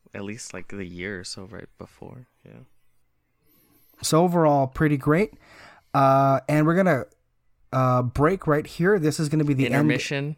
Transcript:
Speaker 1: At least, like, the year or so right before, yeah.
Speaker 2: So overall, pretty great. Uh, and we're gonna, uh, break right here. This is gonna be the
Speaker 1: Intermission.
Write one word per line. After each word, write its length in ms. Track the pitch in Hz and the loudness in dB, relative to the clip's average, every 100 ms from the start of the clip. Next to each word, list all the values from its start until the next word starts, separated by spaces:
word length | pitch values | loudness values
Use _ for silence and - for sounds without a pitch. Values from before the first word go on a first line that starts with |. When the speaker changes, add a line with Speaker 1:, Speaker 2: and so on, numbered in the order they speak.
| _ | _
Speaker 1:
At 80 | 101 | -14
least, 320 | 101 113 - | -12 -12 -14
like, 140 | 92 - | -14 -12
the 160 | 101 | -12
year 340 | 90 87 95 92 | -12 -10 -10 -10
or 40 | |
so 200 | 92 - | -12 -14
right 240 | 95 90 - - | -16 -18 -18 -18
before, 520 | 92 _ - 123 123 _ | -20 _ -20 -20 -20 _
yeah. 160 | - 120 131 _ _ _ _ _ _ _ _ _ _ _ _ _ | -20 -20 -20 _ _ _ _ _ _ _ _ _ _ _ _ _
Speaker 2:
So 220 | - 160 | 0 2
overall, 460 | 180 175 156 143 135 | 2 4 4 4 0
pretty 280 | - 156 143 | 0 0 0
great. 360 | 143 160 220 - - - - - _ | 2 0 0 -6 -20 -20 -20 -20 _
Uh, 460 | 139 135 135 139 135 - | 2 4 4 4 2 0
and 180 | 151 151 | 2 2
we're 100 | 170 | 2
gonna, 300 | 185 135 - _ _ _ _ _ _ | 2 0 -2 _ _ _ _ _ _
uh, 300 | 131 127 127 | 0 2 2
break 440 | 123 135 151 190 156 | 0 0 2 2 0
right 200 | 147 - | -2 -2
here. 320 | - 175 208 | -2 2 2
This 180 | 151 156 | 2 0
is 100 | 147 | -2
gonna 160 | 156 | 0
be 100 | 147 | 0
the 120 | 135 127 | 0 0
Speaker 1:
Intermission. 680 | 135 151 123 - 143 143 | 2 2 0 -2 -6 -6